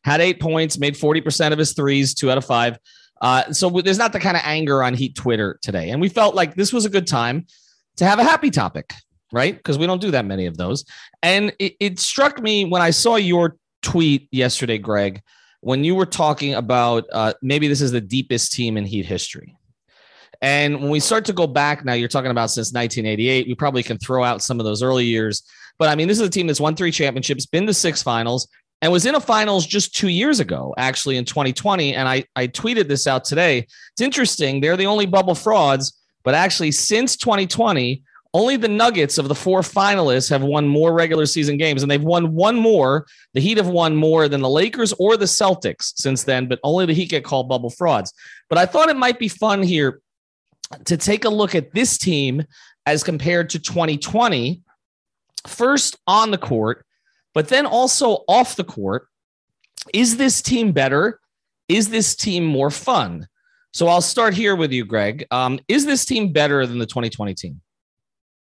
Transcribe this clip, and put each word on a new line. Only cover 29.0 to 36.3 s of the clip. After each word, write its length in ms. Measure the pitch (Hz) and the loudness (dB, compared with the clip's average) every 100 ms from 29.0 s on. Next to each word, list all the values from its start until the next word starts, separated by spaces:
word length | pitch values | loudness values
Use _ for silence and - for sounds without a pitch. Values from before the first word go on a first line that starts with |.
| 220 | 2
in 100 | 294 | 0
a 40 | |
finals 460 | - 214 214 196 151 | 2 0 2 0 0
just 300 | 202 - - | -2 -4 -2
two 140 | 196 | -2
years 300 | 175 269 262 | 0 2 0
ago, 360 | 101 73 65 - | -2 -4 -6 -4
actually, 400 | 131 131 139 127 | -4 -2 -2 -4
in 80 | 120 | -4
twenty 280 | - 135 | -2 -2
twenty. 420 | 127 208 190 143 131 | -2 -2 0 0 -2
And 120 | 131 | -2
I, 180 | 131 - - | -2 -4 -6
I 120 | 127 | -6
tweeted 400 | - 226 240 156 | -4 -2 0 0
this 200 | 139 147 | 0 0
out 180 | 131 - | -2 -2
today. 400 | 147 175 127 113 - - | 0 2 0 -4 -14 -14
It's 80 | - | -4
interesting. 600 | 254 277 240 - 143 139 | -2 0 0 0 -2 0
They're 160 | 147 180 | 0 0
the 80 | 196 | 0
only 220 | 214 196 | 0 2
bubble 260 | 190 185 | 2 2
frauds, 640 | 170 214 214 147 135 135 - _ _ | 0 2 4 4 2 -2 -10 _ _
but 120 | 127 | 0